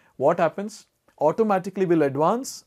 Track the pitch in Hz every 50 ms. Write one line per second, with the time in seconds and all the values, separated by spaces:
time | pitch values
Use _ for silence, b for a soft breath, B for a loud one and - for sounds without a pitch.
0 | b b b b 127 147 175 180 175 156 - - 202 220 - - - _ _ _
1 | _ _ _ _ 143 151 165 - 220 214 196 185 180 202 185 202 185 165 170 160
2 | 147 139 131 139 156 175 214 247 269 - - - -